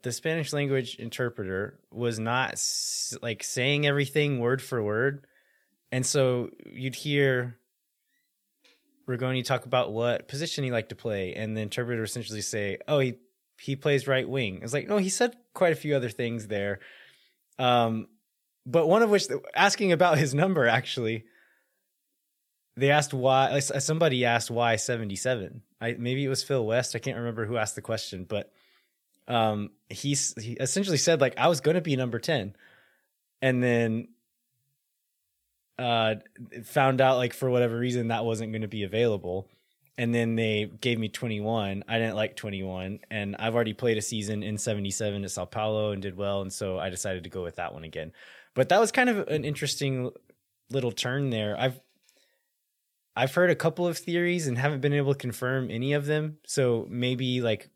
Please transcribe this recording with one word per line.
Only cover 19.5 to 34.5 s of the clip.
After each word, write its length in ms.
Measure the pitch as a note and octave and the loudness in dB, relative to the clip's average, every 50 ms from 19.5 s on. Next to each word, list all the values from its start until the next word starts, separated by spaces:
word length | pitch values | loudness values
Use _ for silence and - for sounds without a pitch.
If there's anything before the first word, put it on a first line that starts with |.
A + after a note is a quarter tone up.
| - | 2
asking 360 | - F3+ G3+ G3+ - G#3 F#3+ | 4 4 4 4 4 2 4
about 260 | E3+ D3+ F3+ F3 D#3 | 6 6 6 6 6
his 160 | D#3 D#3 C3+ C3 | 4 4 2 2
number, 340 | C#3+ E3+ F#3+ F#3+ D#3 B2+ | 2 2 2 4 4 4
actually, 580 | A#2 A2+ B2 - - - C3 A#2 A2 A2+ A2+ - _ _ _ _ _ _ _ _ _ _ _ _ _ _ _ _ _ _ _ _ _ _ _ _ _ _ _ _ _ _ | 4 4 4 2 -2 -4 -2 -2 -2 -2 -4 -8 _ _ _ _ _ _ _ _ _ _ _ _ _ _ _ _ _ _ _ _ _ _ _ _ _ _ _ _ _ _
they 140 | - C3+ C#3 | 2 4 4
asked 240 | C#3+ D3+ C#3+ - - | 6 4 2 0 0
why, 380 | C3 B2 C3+ C3 C3+ C3+ B2 | 0 2 4 6 6 4 4
like, 60 | - | 2
s-, 280 | C#3+ C#3 - - C#3 C3+ | 0 0 0 -2 -2 0
somebody 400 | - D#3 D#3+ E3+ D#3 C3 B2 B2 | 0 2 2 2 2 4 4 4
asked 240 | A#2+ A#2 A#2 - - | 4 2 2 0 -2
why 280 | A#2+ A#2 A#2+ A#2 A2+ | 0 2 2 2 2
seventy-seven. 840 | A2 - - B2 A#2 A2+ G2+ G2 F#2+ - B2+ B2+ A2+ F#2 - - A#2 - _ _ - | 2 0 -2 -2 -2 -4 -6 -6 -4 -2 -2 -2 -2 -4 -8 -10 -14 -20 _ _ -8
I, 160 | A#2 A#2 A#2 - | -6 -6 -4 -4
maybe 240 | A#2+ B2 C3 C3+ C#3+ | -4 -2 -2 -2 -2
it 60 | C3 | -2
was 140 | C3+ C3 - | -2 -2 -2
Phil 220 | - C#3 C3 A2+ | 0 0 0 2
West. 300 | G#2+ A2+ B2+ B2+ - - | 2 2 0 0 0 -4
I 40 | A#2 | -6
can't 180 | - C#3 - | -4 -6 -4
remember 280 | A2+ A#2+ A#2+ A2+ A2+ A2 | -4 -4 -4 -4 -4 -4
who 120 | G#2 A#2+ | -2 -2
asked 180 | A#2 G#2+ - - | -2 -2 -2 -4
the 60 | - | -6
question, 420 | - - A2+ G2+ - - G2+ F#2 F#2 | -6 -6 -4 -4 -6 -8 -10 -10 -8
but, 280 | - A2 G2+ - - _ _ _ _ _ _ _ _ _ _ _ _ _ _ _ | -6 -6 -6 -6 -8 _ _ _ _ _ _ _ _ _ _ _ _ _ _ _
um, 440 | - A#2+ A#2 A2+ A2 G#2+ G#2 G#2 - - _ _ - | -2 0 2 2 2 2 -2 -4 -8 -12 _ _ -14
he 240 | A2 - - C#3 C#3+ | -10 -6 -2 -2 0
s-, 200 | C3+ - - - - | 0 -2 -4 -6 -8
he 120 | A2 A#2 A#2 | -8 -8 -6
essentially 440 | - C3+ C3+ - G3 G3+ G3 E3 | -4 -4 -2 0 0 0 2 2
said, 240 | C3+ - E3+ E3 D3 | 2 4 4 4 4
like, 160 | C#3 B2 - | 4 2 2
"I 120 | - B2 E3 | 4 4 4
was 120 | F3 C3+ | 4 4
gonna 200 | - D3 E3+ F3+ | 2 2 2 2
be 140 | D#3+ E3 C#3 | 2 0 0
number 240 | B2+ B2+ A#2+ A2+ A2+ | 0 0 0 -2 -2
ten," 360 | - - D#3+ B2+ F#2+ G2+ - _ - - _ _ _ _ _ _ _ _ _ _ _ _ _ _ | -2 0 0 0 -2 -4 -8 _ -20 -20 _ _ _ _ _ _ _ _ _ _ _ _ _ _
and 200 | C3 C3 B2+ B2 | 2 2 4 4
then, 460 | B2+ B2 A#2+ A#2 A#2 A2+ A2+ A#2 - - _ _ _ _ _ _ _ _ | 4 4 4 4 2 2 0 -2 -4 -8 _ _ _ _ _ _ _ _